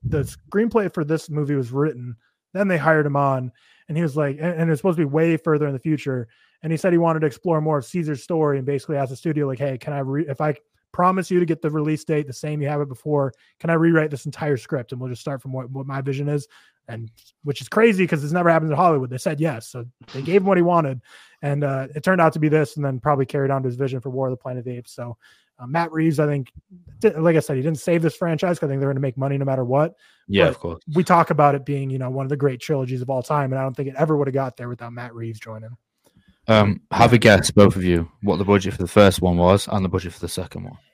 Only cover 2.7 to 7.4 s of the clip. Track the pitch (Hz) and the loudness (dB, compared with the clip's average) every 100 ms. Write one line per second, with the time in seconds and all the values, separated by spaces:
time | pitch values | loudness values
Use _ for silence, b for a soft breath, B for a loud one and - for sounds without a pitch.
2.7 | 170 139 156 147 143 139 135 127 _ _ | 2 2 2 2 2 0 0 -4 _ _
3.7 | _ _ 156 170 139 143 139 160 170 165 | _ _ -2 -2 0 -2 -2 -4 -2 0
4.7 | 156 190 170 151 147 165 160 - 151 147 | 0 0 0 0 2 2 2 0 0 0
5.7 | 135 160 151 - 127 113 _ _ _ 160 | -4 -2 -4 -2 -6 -6 _ _ _ -6
6.7 | 160 190 175 170 160 151 - | -2 2 2 2 2 -2 -2